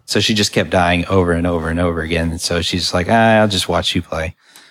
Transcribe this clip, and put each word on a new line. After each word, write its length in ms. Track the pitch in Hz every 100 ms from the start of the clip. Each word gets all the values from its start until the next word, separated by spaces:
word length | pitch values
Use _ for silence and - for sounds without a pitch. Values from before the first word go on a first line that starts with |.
| -
So 140 | 107
she 140 | 98
just 180 | 107 101
kept 180 | - 85
dying 340 | 95 87 87 82
over 240 | 98 87
and 160 | 82 85
over 220 | 85 80
and 100 | 82
over 220 | 87 82
again. 300 | 78 85 82
And 100 | 82
so 200 | - 87
she's 200 | 85 90
just 120 | 82
like, 140 | 92 87
"Ah, 280 | 113 113 110
I'll 80 | 107
just 220 | 92 -
watch 260 | 85 - 92
you 60 |
play." 340 | - 80 80 - _ - -